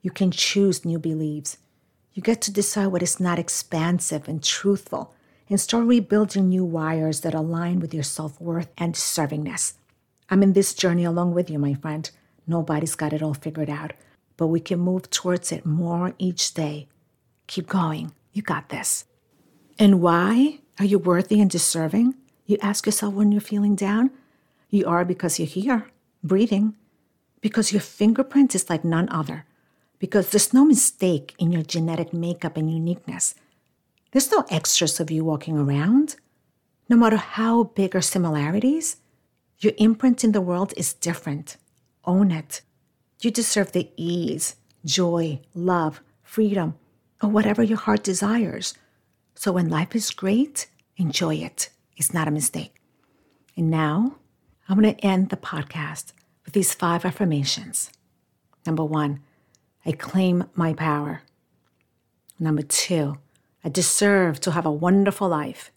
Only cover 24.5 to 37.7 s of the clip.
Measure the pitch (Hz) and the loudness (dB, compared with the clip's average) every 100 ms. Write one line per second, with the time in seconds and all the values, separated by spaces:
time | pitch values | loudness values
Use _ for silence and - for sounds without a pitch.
24.5 | _ _ 202 175 170 180 180 175 - 160 | _ _ 0 2 2 2 -2 -2 -2 -4
25.5 | 185 220 240 - _ _ _ 160 190 226 | -4 0 -2 -2 _ _ _ 0 2 2
26.5 | 202 214 214 _ _ _ _ _ _ 214 | 2 0 -2 _ _ _ _ _ _ -4
27.5 | 226 214 208 - - 208 226 262 277 269 | 0 0 0 -4 0 2 2 2 4 4
28.5 | 185 - 165 165 165 180 160 147 156 - | 2 -2 -2 0 0 0 -2 -6 -8 -14
29.5 | _ _ _ _ _ 190 208 185 208 - | _ _ _ _ _ 0 0 2 2 4
30.5 | 254 294 262 - - 185 156 - - 170 | 6 8 6 4 2 0 0 -4 -4 0
31.5 | 175 160 170 160 165 170 170 170 175 165 | 0 -2 -2 -2 -2 -4 -4 -4 -4 -6
32.5 | 160 156 160 165 175 - 180 - - _ | -4 -4 -2 -2 -4 -6 -6 -6 -6 _
33.5 | _ _ _ _ _ _ 269 269 415 - | _ _ _ _ _ _ 0 2 0 2
34.5 | 165 - - 160 - 160 160 160 147 - | -2 0 0 0 -2 -2 -2 0 -2 -2
35.5 | 151 139 139 165 254 302 - _ _ _ | -2 0 0 4 4 4 -4 _ _ _
36.5 | _ _ _ _ 233 226 214 - - 226 | _ _ _ _ 6 6 4 -2 -4 0
37.5 | 233 220 | 2 0